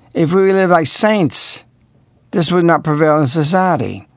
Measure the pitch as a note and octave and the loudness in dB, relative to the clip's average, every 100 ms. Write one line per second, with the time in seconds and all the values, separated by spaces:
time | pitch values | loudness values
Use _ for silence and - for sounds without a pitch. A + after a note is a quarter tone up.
0 | _ - D#3+ F#3 F#3+ F#3+ F#3 F3 D#3 - | _ -4 0 2 2 2 2 2 2 -2
1 | G#3+ G#3+ D3 - - - - _ _ _ | 0 0 -2 -2 -6 -8 -16 _ _ _
2 | _ _ _ G3+ E3 F3+ E3+ D#3+ D#3 D3+ | _ _ _ -4 0 2 2 2 0 0
3 | D#3 D3+ C#3 D#3+ D3 F#3 F#3 D3+ G2+ G2 | 2 2 0 -2 0 0 0 -2 -4 -10
4 | - | -16